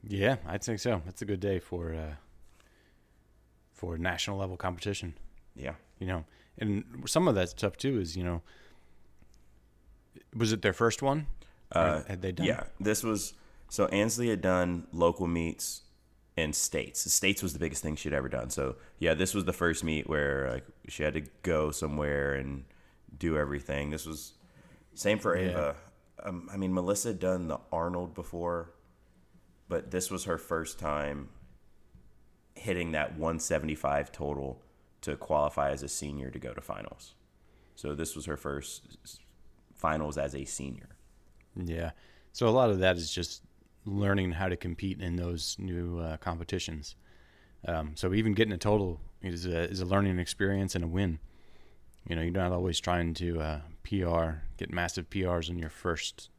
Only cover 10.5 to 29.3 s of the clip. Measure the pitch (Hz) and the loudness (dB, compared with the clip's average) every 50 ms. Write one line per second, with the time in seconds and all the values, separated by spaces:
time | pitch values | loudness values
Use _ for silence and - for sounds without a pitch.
10.5 | 110 101 - 101 92 - 120 113 - - 135 139 139 156 151 - - - - - | 2 4 4 2 4 6 4 4 4 4 2 2 2 2 0 -2 -4 -4 -6 -18
11.5 | - - - - - 82 82 78 76 78 71 - 98 90 92 95 90 - - 90 | -20 -20 -16 0 2 4 4 6 4 2 -2 -4 -6 -4 -2 -4 -2 2 2 2
12.5 | 76 - - - - - 98 104 110 - - 113 110 101 - - - - - - | 2 2 -2 -8 -6 0 2 2 2 2 2 0 0 0 -2 -6 -8 -14 -20 -20
13.5 | - - - - - - 101 - - 98 104 113 113 117 120 117 110 92 82 95 | -20 -20 -16 -8 0 2 2 4 6 4 4 4 4 2 2 2 2 4 4 4
14.5 | 92 90 90 87 87 87 80 - - 85 87 85 85 - 92 85 85 85 82 82 | 6 6 4 4 2 -2 -4 -6 2 6 6 6 6 4 2 2 2 2 2 0
15.5 | - - - - - - - - - _ _ _ _ _ _ _ _ - 80 78 | -2 -4 -6 -6 -6 -8 -14 -20 -20 _ _ _ _ _ _ _ _ 0 0 0
16.5 | 73 - - - - 76 64 - - - - - - - - 95 98 - - 90 | 2 0 0 0 0 -2 -2 -2 -4 -4 0 2 2 4 4 4 2 2 0 -4
17.5 | 73 76 85 80 - - - 80 78 76 - 76 71 71 65 65 73 64 58 67 | -2 -2 -2 -2 -2 -2 -4 -4 -4 -2 -2 0 0 0 0 0 -2 -4 -4 -2
18.5 | - - 69 65 65 - - - - - 82 85 80 78 95 92 - 101 90 90 | -2 -2 -2 -2 -2 -6 -14 -20 -8 0 2 2 4 4 2 2 2 0 0 0
19.5 | 85 - 87 85 82 - 82 82 78 76 - - 76 76 73 71 69 67 67 65 | 0 2 2 2 2 2 0 0 0 0 0 0 0 2 2 2 2 0 0 -2
20.5 | 60 65 - - - - - - - - 76 76 73 78 73 - - - - 90 | -2 -4 -8 -12 -20 -20 -16 -14 -6 -2 -2 0 0 -2 -6 -6 -16 -6 0 2
21.5 | 82 78 76 76 76 - 80 76 73 76 73 73 71 71 71 71 69 69 67 67 | 4 4 4 2 0 -2 -2 -2 0 0 0 0 2 2 2 2 0 0 -2 -4
22.5 | 69 67 65 - - - - - _ _ - - - 71 - 82 80 76 76 69 | -6 -8 -10 -14 -20 -20 -20 -20 _ _ -20 -20 -10 -2 0 2 2 2 2 0
23.5 | 71 71 71 - 71 71 71 73 76 78 - 80 80 76 - - - _ - - | -2 -4 -4 -4 -4 -2 -2 -2 -4 -6 -6 -8 -10 -10 -10 -14 -16 _ -20 -20
24.5 | - - - - - - - _ - - - 101 107 104 - 110 85 90 95 92 | -20 -20 -20 -20 -20 -20 -20 _ -12 -2 0 2 2 2 2 2 2 4 2 2
25.5 | 87 78 76 73 71 - - - - - _ _ _ - - 98 92 87 85 92 | 2 2 0 0 -2 -4 -12 -20 -20 -20 _ _ _ -12 -10 -8 -8 -8 -10 -8
26.5 | 95 98 98 92 92 95 87 92 101 104 - 120 107 90 92 92 92 90 87 80 | -6 -2 0 0 2 2 2 2 0 0 0 -2 -2 0 0 2 2 2 0 -2
27.5 | 71 - - - - 82 82 87 90 87 90 85 80 92 87 - - 85 85 87 | -4 -6 -4 -4 -2 0 0 0 -2 -2 -4 -6 -8 -10 -10 -8 -6 -4 -2 0
28.5 | 87 85 85 85 - _ _ - - _ _ _ - - - _ | -2 -2 -4 -6 -14 _ _ -20 -20 _ _ _ -20 -20 -20 _